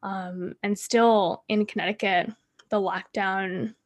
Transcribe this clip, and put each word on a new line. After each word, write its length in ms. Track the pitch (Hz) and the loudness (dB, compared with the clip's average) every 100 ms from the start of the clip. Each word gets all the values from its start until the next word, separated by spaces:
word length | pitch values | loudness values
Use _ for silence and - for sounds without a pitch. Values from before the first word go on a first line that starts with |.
Um, 540 | 202 190 180 180 180 - | -6 -8 -8 -8 -10 -6
and 140 | 202 202 | -4 -4
still 640 | - 233 233 220 180 - _ | 2 4 6 6 4 -2 _
in 180 | 214 208 | 0 0
Connecticut, 640 | - 170 208 202 180 175 214 _ _ _ | -2 -2 -2 0 0 0 -8 _ _ _
the 80 | 214 | -2
lockdown 920 | 190 185 - - 196 190 190 185 220 - | 0 -4 -6 -4 -2 -2 -4 -4 -6 -10